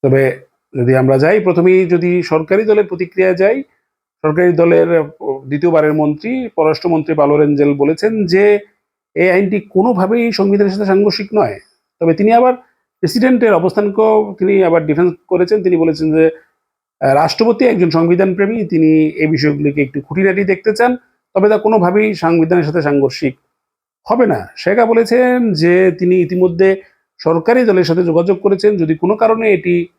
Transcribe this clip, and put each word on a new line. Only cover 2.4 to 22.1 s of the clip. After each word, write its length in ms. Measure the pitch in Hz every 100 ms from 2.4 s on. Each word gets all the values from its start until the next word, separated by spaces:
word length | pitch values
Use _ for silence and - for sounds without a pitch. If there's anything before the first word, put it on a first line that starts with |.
| 156 190
দলের 220 | 214 208 202
প্রতিক্রিয়া 460 | 175 180 185 185
যাই, 240 | 180 190 254 269 _ _ _ _ _
সরকারি 260 | 156 156 180
দলের 360 | 165 170 170 165 170 147 - 143 135 135
দ্বিতীয়বারের 480 | 143 175 165 156
মন্ত্রী, 380 | 151 151 151 220 262 240
পররাষ্ট্রমন্ত্রী 640 | - 156 156 175 160 156
পালো 200 | 156 143 147
রেঞ্জেল 340 | 147 143 143
বলেছেন 380 | 143 143 165 214 220 196
যে 180 | 180 208 208 208 _ _ _ _ -
এই 120 | 180
আইনটি 280 | 185 196 202
কোনোভাবেই 640 | - 185 214 208 190 233 233
সংবিধানের 420 | 202 202 202 202
সাথে 160 | 190 202
সাংঘর্ষিক 360 | 190 208 - 202
নয়। 220 | 214 135 98 _ _ _ _
তবে 120 | 170
তিনি 160 | 160 208
আবার 220 | 233 254 254 _ _ _ _
প্রেসিডেন্টের 500 | 170 254 254 254 226
অবস্থানকেও 580 | 185 180 180 208 202 220 214 208
তিনি 200 | 185 190 196
আবার 240 | 185 165 156
ডিফেন্স 260 | 151 180 175 _
করেছেন। 300 | 180 180 214
তিনি 140 | 185 175
বলেছেন 300 | 165 151 156
যে, 120 | 156 160 160 _ _ _ _ _ _
আহ, 120 | 135
রাষ্ট্রপতি 480 | 135 160 - 226 226
একজন 260 | 254 220 175
সংবিধান 400 | 165 165 175 190
প্রেমী, 240 | 180 202 226
তিনি 260 | 190 170 156 156 156
এই 180 | - 156
বিষয়গুলিকে 540 | 156 151 147 147 143
একটু 160 | 135 147
খুঁটিনাটি 420 | 139 156 196 190
দেখতে 260 | 196 190 220
চান, 180 | 214 240 247 _ _ _
তবে 120 | 196 202
তা 80 | 214
কোনোভাবেই 500 | 214 220 175 196 214